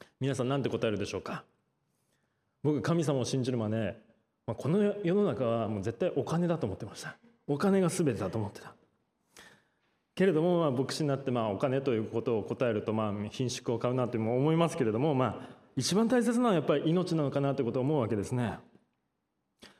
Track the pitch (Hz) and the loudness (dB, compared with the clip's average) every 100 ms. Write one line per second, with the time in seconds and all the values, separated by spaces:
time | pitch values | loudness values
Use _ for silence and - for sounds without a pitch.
0 | - - 135 131 123 143 113 113 117 101 | -20 -6 -2 0 0 0 0 0 0 0
1 | 98 95 - 185 - _ _ _ _ _ | -4 -6 -8 -10 -12 _ _ _ _ _
2 | _ _ _ _ _ _ 143 143 147 170 | _ _ _ _ _ _ -2 0 0 0
3 | 156 131 120 135 123 123 107 113 101 - | 2 0 0 -2 0 0 0 0 -2 -6
4 | - _ _ _ - 110 131 196 208 202 | -14 _ _ _ -10 -6 0 2 2 0
5 | 170 202 202 131 120 117 107 107 101 - | 0 2 2 2 0 0 0 -2 -4 -2
6 | 185 143 117 165 175 165 107 90 107 - | -2 0 -2 0 0 0 -2 -4 -10 -12
7 | - - - _ - 143 196 190 170 - | -14 -14 -20 _ -4 0 2 4 2 2
8 | 151 101 98 107 101 - - - _ _ | 0 0 -2 -4 -6 -8 -18 -20 _ _
9 | _ _ _ - - - _ _ _ _ | _ _ _ -20 -20 -20 _ _ _ _
10 | _ - 190 156 175 175 156 123 127 - | _ 0 4 4 4 4 2 0 -2 -2
11 | 147 135 135 123 113 95 139 135 135 110 | 0 -2 0 0 0 0 0 0 0 0
12 | 107 113 127 113 95 113 123 104 113 110 | 0 -2 0 0 -2 0 0 0 0 0
13 | 107 101 104 - 123 - - 117 123 127 | 0 -2 -6 -4 -4 -4 -4 -2 0 0
14 | 120 113 110 123 147 165 165 - 113 110 | 0 0 0 2 2 2 2 2 0 2
15 | 156 131 120 87 - - - - - 180 | 2 2 0 -2 -10 -20 -10 -4 0 2
16 | 226 247 233 233 240 170 143 147 160 180 | 2 2 2 2 2 2 2 2 2 2
17 | 180 160 139 143 139 135 117 127 131 156 | 2 0 0 0 0 0 0 0 0 2
18 | 110 107 90 123 113 85 - _ _ _ | 2 0 -2 -2 -2 -4 -12 _ _ _
19 | _ _ _ _ _ _ - | _ _ _ _ _ _ -20